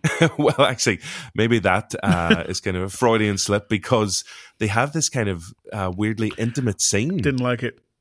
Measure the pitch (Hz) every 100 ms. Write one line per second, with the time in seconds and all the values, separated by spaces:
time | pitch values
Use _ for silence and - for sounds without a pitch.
0 | - - 165 - 151 - 143 127 120 90
1 | - - - - 117 117 92 95 - -
2 | 98 87 85 90 82 92 98 90 95 -
3 | 120 113 104 98 - 101 - 107 - 120
4 | 104 - - - - - 107 110 143 160
5 | - 127 101 87 85 - - 104 92 92
6 | 107 110 110 - 117 135 120 95 - 101
7 | 139 196 147 131 123 117 123 - _ _